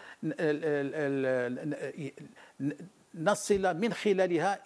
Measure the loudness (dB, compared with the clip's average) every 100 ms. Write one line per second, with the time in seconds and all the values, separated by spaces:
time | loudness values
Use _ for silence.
0 | -18 -6 -6 0 0 2 0 0 0 -2
1 | 0 2 2 2 0 -2 -4 -6 -6 -8
2 | -10 -10 -20 -20 -20 _ -4 -4 -14 _
3 | _ -2 0 0 2 2 2 2 -2 0
4 | 2 4 4 4 2 0